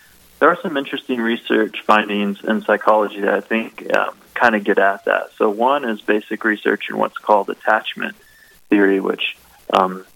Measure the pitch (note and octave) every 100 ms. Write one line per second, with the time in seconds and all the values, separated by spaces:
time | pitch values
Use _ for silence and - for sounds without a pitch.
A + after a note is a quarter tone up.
0 | _ _ _ - D3 F3 F#3+ C#3 C3+ C3+
1 | - B2 A2+ A#2 - A#2 G#2 - - G#2+
2 | G#2 G#2 G2+ G2 - A2 G#2 G#2 - A2
3 | G#2 G2+ G2+ G2 - A2+ - - - -
4 | - - - - G#3 G#3 G#3 F#2+ G2 G2+
5 | G#2 G2 - - A2 G#2 B2 C#3+ B2+ G#2
6 | - G#2+ - A2 A2 G2+ A2 G#2+ - G#2+
7 | A2 - - G#2 G2 - - G#2+ - -
8 | F#2+ - - - - - - G#2 G2 F#2+
9 | F#2+ - - - - - - G2 F#2 F#2
10 | -